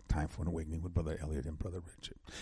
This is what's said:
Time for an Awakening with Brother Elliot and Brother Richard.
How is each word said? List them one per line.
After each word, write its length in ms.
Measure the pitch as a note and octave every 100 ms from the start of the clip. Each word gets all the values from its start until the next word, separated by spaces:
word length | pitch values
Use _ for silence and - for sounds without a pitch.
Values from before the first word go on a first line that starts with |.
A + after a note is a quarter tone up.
| -
Time 180 | D2+ D#2
for 140 | -
an 80 | D#2+
Awakening 320 | E2 D#2 D#2+
with 120 | F2+
Brother 240 | E2+ D#2+ D#2
Elliot 240 | D2 D2+ C#2
and 120 | D2+
Brother 220 | - F2 - -
Richard. 220 | - - - -